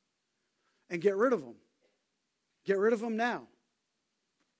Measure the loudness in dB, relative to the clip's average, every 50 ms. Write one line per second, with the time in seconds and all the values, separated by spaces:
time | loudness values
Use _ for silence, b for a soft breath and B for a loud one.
0 | _ _ _ _ _ _ _ _ _ _ _ _ _ _ _ _ _ -8 -6 0
1 | 0 2 2 2 2 2 2 0 -2 -8 -16 -20 _ _ _ _ _ _ _ _
2 | _ _ _ _ _ _ _ _ _ _ _ _ _ -2 0 2 2 2 2 0
3 | -2 -4 -2 -2 -2 -2 -4 -6 -8 -14 _ _ _ _ _ _ _ _ _ _
4 | _ _ _ _ _ _ _ _ _ _ _